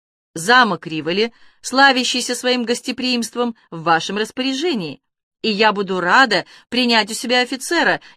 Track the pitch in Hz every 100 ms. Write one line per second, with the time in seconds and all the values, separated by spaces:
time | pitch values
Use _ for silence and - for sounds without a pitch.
0 | _ _ _ 160 170 254 226 175 165 156
1 | 147 190 233 - - _ - 254 277 254
2 | 240 254 240 240 247 247 226 240 - 233
3 | 254 240 226 240 240 226 _ 165 160 160
4 | 165 202 214 - 262 262 349 247 160 -
5 | _ _ _ _ 220 202 220 196 190 185
6 | 175 226 262 185 - - _ 247 240 233
7 | 214 220 240 247 247 - - 339 233 160
8 | -